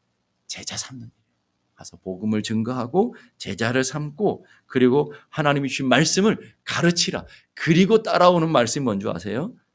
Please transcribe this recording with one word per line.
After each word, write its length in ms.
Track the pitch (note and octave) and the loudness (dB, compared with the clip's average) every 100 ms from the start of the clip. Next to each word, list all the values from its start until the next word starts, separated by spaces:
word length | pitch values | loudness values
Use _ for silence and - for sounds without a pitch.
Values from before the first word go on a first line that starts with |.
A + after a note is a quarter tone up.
| _ _ _ _ - | _ _ _ _ -16
제자 320 | - - G2+ | -12 -10 -10
삼는 280 | - C3 A#2 | -10 -12 -18
일. 60 | _ _ _ _ _ _ | _ _ _ _ _ _
가서 240 | _ D#2 E2+ | _ -20 -16
복음을 440 | F#2+ F#2 G#2+ G#2+ | -12 -6 -2 -2
증거하고 720 | G#2 A2 A2 B2+ A#2+ F3 A#3+ - - - | -2 -4 -4 -6 -4 0 -2 -4 -20 -16
제자를 480 | - F#2+ A2+ B2 | -10 -4 -2 0
삼고 640 | C3 D3+ D3 D3 G3+ G#2+ - _ _ | -2 -4 -10 -4 -2 -4 -10 _ _
그리고 460 | C3 B2 C3+ D3 - _ | 4 4 4 0 -6 _
하나님이 400 | - D3 C#3+ C#3 | -2 0 2 0
주신 200 | - C3+ | -4 2
말씀을 500 | B2+ D#3 - G#3 - - _ | 2 2 2 2 0 -6 _
가르치라. 600 | - - E3 F3 - A#2 - - _ | -8 -2 0 0 -2 -4 -10 -20 _
그리고 480 | - - E3 F#3+ A3 | -8 0 4 4 4
따라오는 480 | A3 E3+ F3+ F3+ D#3+ | 2 4 6 6 4
말씀이 320 | D3 A#2+ D3 | 2 2 0
뭔지 240 | C3 G2 G#2 | -2 -2 -4
아세요? 460 | E2+ G2+ G#2+ F#3 - _ | -6 -6 -6 -6 -10 _